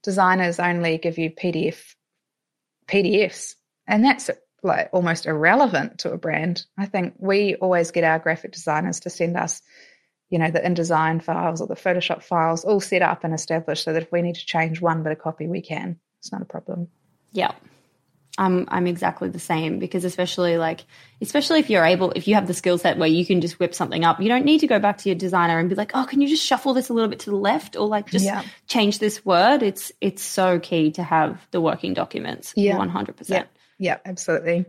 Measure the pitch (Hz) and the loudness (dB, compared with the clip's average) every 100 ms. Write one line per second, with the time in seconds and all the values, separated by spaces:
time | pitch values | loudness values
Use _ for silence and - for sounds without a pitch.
0 | - 190 185 180 180 170 175 175 170 160 | -2 2 4 4 2 0 0 0 0 0
1 | 170 165 165 165 180 160 156 - - _ | -2 -2 -4 -2 -4 -2 -4 -6 -20 _
2 | _ _ _ _ _ _ _ _ - 202 | _ _ _ _ _ _ _ _ -2 0
3 | 180 180 185 - - - _ _ - 208 | 2 2 0 -4 -16 -18 _ _ -2 2
4 | 262 277 - - _ _ - - - 185 | 4 2 -4 -10 _ _ -2 0 0 0
5 | 175 165 - 156 160 233 269 165 156 - | 0 -2 -2 2 4 6 4 2 -2 -6
6 | - 175 165 156 165 175 - - 196 196 | -6 -4 -4 -2 -2 -4 -8 -8 -4 -4
7 | 175 - 190 196 202 - 185 180 170 175 | -4 -6 0 2 2 0 2 2 2 2
8 | 165 160 160 160 - - 170 151 175 175 | 2 2 0 -4 -6 -10 -4 -2 -2 -6
9 | 180 - 170 170 170 - _ - - _ | -10 -4 -2 0 -4 -6 _ -20 -20 _
10 | _ _ _ 175 160 165 180 170 170 160 | _ _ _ 0 2 0 0 0 2 2
11 | 160 165 165 165 175 165 - - 185 180 | 2 0 -2 -2 -2 -4 -8 -4 -2 -2
12 | 175 - - 170 165 170 196 202 196 185 | -2 -6 -2 0 2 0 0 0 0 0
13 | 170 175 165 160 - 165 160 156 - 160 | 0 0 -4 -6 -2 -4 -2 -4 -2 -4
14 | 165 175 175 170 - 165 160 160 170 160 | -2 -2 -2 -4 -4 -2 -2 0 0 0
15 | 156 156 160 160 156 180 - 151 185 165 | -2 -4 -6 -8 -6 -6 -8 -8 -8 -10
16 | _ _ - 196 - - - 175 170 _ | _ _ -14 -12 -10 -12 -10 -10 -10 _
17 | _ _ _ 202 - - _ _ _ _ | _ _ _ -4 -4 -6 _ _ _ _
18 | _ _ _ - 190 180 - - 180 175 | _ _ _ -2 0 0 0 -2 -2 0
19 | 180 175 185 180 - 160 160 - 180 185 | -4 -2 -8 -8 -4 -2 -2 -4 -4 -4
20 | 180 180 180 - 175 165 160 165 - - | -4 -4 -4 0 0 2 0 -4 -14 -20
21 | - _ - 285 285 320 302 202 165 180 | -20 _ -2 -2 2 2 4 4 6 4
22 | 185 - 185 208 185 175 185 175 175 160 | 2 -2 2 2 2 -2 0 2 2 2
23 | 160 165 175 180 165 - 175 - 170 170 | 2 2 4 0 0 -2 -4 -2 -4 0
24 | 165 165 202 247 285 311 311 208 202 202 | 2 2 2 2 4 4 4 2 2 0
25 | 202 175 185 180 170 165 175 190 214 262 | -2 -2 0 2 2 2 0 0 -2 -4
26 | 262 269 277 311 - 254 277 262 254 233 | 0 0 2 2 2 0 2 0 0 0
27 | 220 - - 202 196 302 - - 214 214 | 0 -4 -4 0 2 0 -4 -4 -2 -2
28 | 208 190 196 202 - - - 247 202 208 | 0 0 0 -2 -10 -18 -4 2 2 2
29 | 214 214 - 175 208 285 214 190 - - | -2 -2 2 6 6 4 2 -2 -12 -4
30 | 196 190 - - 185 175 170 170 156 156 | -4 -4 -6 0 2 2 0 2 2 0
31 | 165 160 156 185 _ 185 160 - - - | 0 2 2 -2 _ 0 0 -2 -4 -4
32 | - - - - - - 202 190 190 175 | -4 -6 -8 -10 -6 0 2 2 -2 -4
33 | - - - 185 - _ _ _ 185 - | -6 -10 -4 -4 -4 _ _ _ -4 -4
34 | 196 180 - 160 165 175 | -6 -8 -2 -2 0 -2